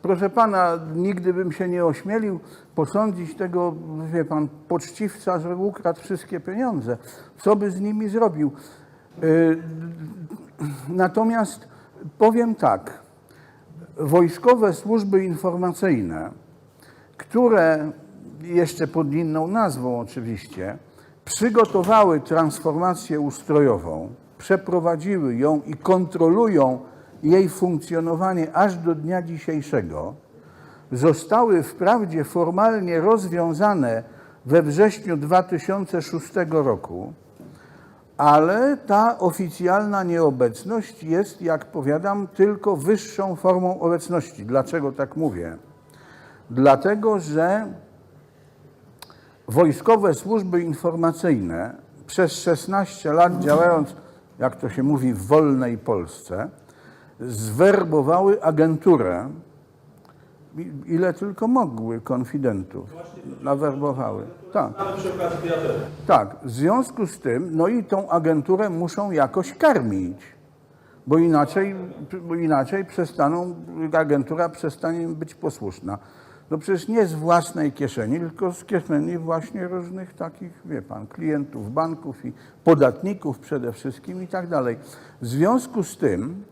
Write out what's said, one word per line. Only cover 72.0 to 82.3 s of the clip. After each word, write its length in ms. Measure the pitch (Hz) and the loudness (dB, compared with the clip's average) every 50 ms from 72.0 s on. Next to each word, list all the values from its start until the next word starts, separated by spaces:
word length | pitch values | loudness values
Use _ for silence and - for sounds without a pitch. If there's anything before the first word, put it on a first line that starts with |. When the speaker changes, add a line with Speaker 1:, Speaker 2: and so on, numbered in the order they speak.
| 151 143 185 185 | -14 -12 -12 -12
Speaker 1:
bo 140 | 170 170 165 | -8 -6 -4
inaczej 500 | 170 165 160 151 135 135 - 196 196 190 | -2 0 2 2 2 0 0 -4 -6 -6
przestaną, 720 | - - - 175 - - - 143 143 165 175 180 180 170 165 165 165 170 160 160 156 151 | -6 -4 -6 -6 -4 0 0 0 0 0 -2 -4 -8 -10 -14 -16 -14 -8 -8 -6 0 0
agentura 560 | 160 160 147 147 139 131 139 160 165 170 170 | 0 2 2 2 0 0 -2 -2 -2 -2 -2
przestanie 580 | - - - 156 143 - - 165 165 170 170 | -4 -6 -8 -8 -6 -4 -6 -4 -4 -4 -4
być 280 | 165 160 156 165 151 - | -6 -6 -8 -10 -12 -12
posłuszna. 640 | - - 156 - - 110 95 87 - - 95 101 101 - - - - - - - - _ _ | -8 -8 -8 -8 -6 -10 -10 -10 -10 -10 -10 -10 -10 -12 -20 -20 -20 -20 -20 -20 -20 _ _
No 60 | 156 | -8
przecież 300 | 156 - - 190 175 - | -6 -2 -2 -4 -2 -2
nie 180 | - 220 233 208 | 0 2 2 2
z 80 | 170 160 | 2 0
własnej 580 | 156 156 165 170 170 165 - - 170 151 143 | -4 2 2 2 2 2 -2 -6 -2 -4 -4
kieszeni, 480 | 135 - 143 131 - 123 110 110 135 170 | -2 -2 -6 -4 -4 -4 -4 -2 -2 -4
tylko 340 | 170 160 160 - 196 180 175 | -4 -8 -6 -4 -4 -4 -4
z 120 | - - | -6 -6
kieszeni 520 | - 208 170 - - 156 147 156 170 175 | -2 -2 -2 0 0 -2 0 0 -2 -6
właśnie 500 | 165 160 160 160 165 - - - 202 180 | -6 -4 -2 -4 -4 -4 -8 -8 -8 -8
różnych 460 | 180 180 185 175 175 185 190 185 185 - | -6 -6 -8 -8 -10 -12 -14 -14 -16 -12
takich, 480 | - 175 165 165 - 190 170 175 - - | -12 -12 -12 -10 -14 -18 -18 -18 -20 -12
wie 160 | 165 151 123 | -10 -10 -10
pan, 260 | 101 - 110 110 104 | -10 -12 -14 -14 -14
klientów 680 | 107 - - 165 156 151 147 139 139 - 113 104 104 123 | -16 -12 -6 -4 -2 -2 -2 -4 -6 -10 -10 -10 -6 -4
banków 520 | 156 160 165 165 160 - 151 127 - - | -4 -2 -4 -6 -10 -10 -14 -14 -12 -12
i 80 | 120 | -14